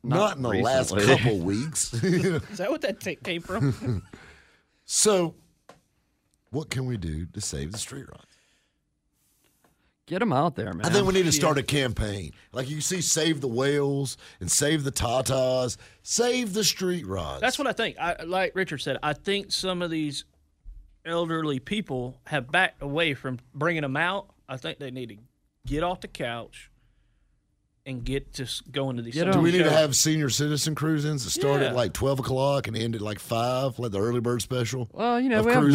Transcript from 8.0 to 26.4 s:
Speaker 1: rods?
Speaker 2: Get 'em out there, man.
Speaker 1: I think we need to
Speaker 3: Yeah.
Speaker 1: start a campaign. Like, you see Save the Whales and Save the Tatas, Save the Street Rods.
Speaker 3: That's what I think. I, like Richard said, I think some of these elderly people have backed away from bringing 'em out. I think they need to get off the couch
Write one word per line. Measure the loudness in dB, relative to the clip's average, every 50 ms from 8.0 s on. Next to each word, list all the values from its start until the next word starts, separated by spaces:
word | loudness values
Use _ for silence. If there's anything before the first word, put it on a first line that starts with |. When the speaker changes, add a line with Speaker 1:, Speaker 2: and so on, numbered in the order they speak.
| -16 -16
Speaker 1:
rods? | -18 -20 -20 _ _ _ _ _ _ _ _ _ _ _ _ _ _ _ _ _ _ _ _ _ _ _ _ _ _ _ _ _ _ _ _ _ _ _ _ -6
Speaker 2:
Get | -2 0
'em | 2 2 4
out | 4 4 2 0 -2
there, | -4 -6 -4
man. | -4 0
Speaker 1:
I | 2
think | 4 4 4 4
we | 4
need | 4
to | 4 4
Speaker 3:
Yeah. | 2 2
Speaker 1:
start | 2 2 2 2
a | 0
campaign. | 0 0 0 0 0 0 -2 -2 -4 -4 -6 -8 -10 -14 -18 -20 _
Like, | -8 -8 -6 -6
you | -6 -6
see | -4 -2 -2 -2
Save | 0 0 0 2 2 2 0 0
the | -2 -2
Whales | 0 0 2 2 2 2 2 0 0 -2 -2 -4 -6 -10 -16 -20 -14 -8
and | -4 -2
Save | 0 2 2 2 2 2 0
the | -2
Tatas, | -2 -2 0 2 2 0 2 2 2 2 2 2 2 2 0 -2 -4 -8 -12 -20 -20 _ -8
Save | -4 0 0 2 2 2 0 0 -2 -2
the | 0 0
Street | 0 0 0 0 -2 -2 -2 -4 -6
Rods. | -6 -6 -4 -6 -4 -2
Speaker 3:
That's | -2 -2 0 0
what | -2
I | -2
think. | -2 -2 -2 -4 -4 -4
I, | -4 -4 -4 -4 -4
like | -4 -2 0 0 0 0
Richard | -2 -4 -4 -4 -6
said, | -4 -4 -4 -2
I | -2 -4 -4
think | -2 -2 -2 -2 -2 -2 -4 -4
some | -4 -2 -2 -2 -2
of | -4 -4
these | -2 -2 -4 -4 -6 -8 -12 _ _ _ _ _ _ _ -20 -18 -18 -18 -20 -20 _ _ -10
elderly | -6 -4 -2 -2 -2 -2 -2 -2 -2 -2 -4
people | -4 -4 -4 -4 -4 -4 -4 -6 -6 -6 -10 -14 _
have | -6 -4 -4 -2 0
backed | 2 2 2 2 0 -4 -8
away | -4 -2 0 0 0 -2
from | -4 -6 -8 -8 -8 -10 _ -8
bringing | -4 -2 -2 0 0 -2
'em | -2 -2
out. | -2 -2 -2 -2 -4 -8 -12 _ _ _ -12
I | -12 -10
think | -10 -10 -10 -10
they | -12 -12
need | -10 -10 -10 -12
to | -14 -16 -20 _ _ _ _ _ _ _ -8
get | -4 -2 -2
off | 0 -2 -2 -4
the | -8 -12
couch | -10 -6 -6 -6 -6 -8